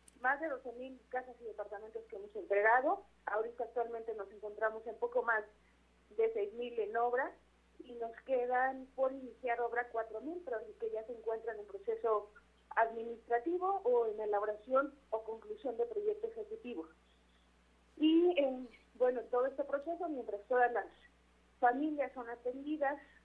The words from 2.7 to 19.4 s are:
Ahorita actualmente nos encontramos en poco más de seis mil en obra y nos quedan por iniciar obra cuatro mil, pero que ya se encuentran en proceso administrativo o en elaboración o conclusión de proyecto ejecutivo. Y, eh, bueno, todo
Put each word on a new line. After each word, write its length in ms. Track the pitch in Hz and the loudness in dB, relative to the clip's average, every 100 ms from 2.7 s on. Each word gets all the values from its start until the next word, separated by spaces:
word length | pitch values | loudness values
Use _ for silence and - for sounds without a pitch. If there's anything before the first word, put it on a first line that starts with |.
| 247 285 392 - _ - | 6 4 0 -4 _ -4
Ahorita 380 | 208 233 - | -2 -4 -6
actualmente 500 | 233 247 233 233 226 | -6 -2 -4 -4 -6
nos 160 | 214 196 | -8 -10
encontramos 540 | 208 208 208 220 220 226 | -10 -12 -2 -2 -2 -8
en 80 | 220 | -4
poco 260 | 240 254 | 0 2
más 200 | 233 220 208 - _ _ _ _ _ 214 | 2 2 0 -12 _ _ _ _ _ 2
de 160 | 226 | 2
seis 200 | 220 202 | 2 -4
mil 240 | 233 240 233 | -4 -6 -4
en 180 | 202 233 | -2 0
obra 360 | 240 247 320 - _ _ _ - | 2 2 0 -6 _ _ _ -20
y 140 | - | -14
nos 180 | 233 226 - - | -8 -8 -8 0
quedan 580 | 254 247 247 262 262 262 - | 2 4 2 2 0 -8 0
por 160 | 262 | 0
iniciar 480 | 269 247 - 247 233 | 0 -10 -6 -2 0
obra 260 | 233 240 240 | 0 0 -2
cuatro 300 | 226 226 220 | -4 -4 -6
mil, 180 | 269 349 - | -6 -8 -6
pero 140 | 220 214 - | -6 -6 -6
que 120 | 220 | -4
ya 120 | 220 226 | -4 -6
se 80 | |
encuentran 440 | 226 226 220 226 208 | -6 -4 -4 -4 -8
en 80 | 208 | -10
proceso 640 | 196 - 220 233 208 202 - _ _ _ - | -6 -4 0 2 2 0 -12 _ _ _ 2
administrativo 1080 | 226 226 233 233 - 240 330 359 370 392 | 2 0 -8 -10 0 0 2 0 0 2
o 220 | - 240 226 | 4 4 4
en 140 | 208 | 0
elaboración 760 | 214 202 214 208 254 262 285 - _ | 0 0 0 -4 2 2 2 -4 _
o 140 | 226 | -6
conclusión 520 | 220 220 214 214 262 226 | -6 -10 -10 -8 -6 -2
de 80 | 233 | -2
proyecto 400 | 202 208 - 226 | 0 0 -2 -4
ejecutivo. 580 | 226 - 220 247 226 - - _ _ _ _ _ _ _ _ _ - | -6 -10 -10 -8 -10 -10 -16 _ _ _ _ _ _ _ _ _ 2
Y, 360 | 311 330 349 311 | 6 8 6 6
eh, 300 | 269 254 254 - _ - | 4 0 -8 -16 _ 0
bueno, 260 | 254 247 - | 2 2 0
todo 140 | 247 | 0